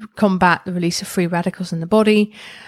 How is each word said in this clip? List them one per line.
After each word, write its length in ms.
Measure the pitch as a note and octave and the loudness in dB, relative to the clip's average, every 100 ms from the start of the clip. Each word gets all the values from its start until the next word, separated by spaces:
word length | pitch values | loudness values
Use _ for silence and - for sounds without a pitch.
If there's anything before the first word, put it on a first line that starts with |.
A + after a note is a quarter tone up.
| A3 - | -20 0
combat 440 | G#3 F#3 F3+ E3+ - | 2 4 2 2 -2
the 60 | |
release 280 | F3 E3+ F3 | -4 -2 -4
of 80 | G3 | -6
free 180 | - F3 | -4 -2
radicals 460 | F3 F3 - F3+ | -2 -4 -6 -8
in 80 | E3 | -6
the 60 | E3 | 0
body. 480 | A3 G#3+ G#3+ G#3 - - - | 2 4 4 2 -4 -20 -20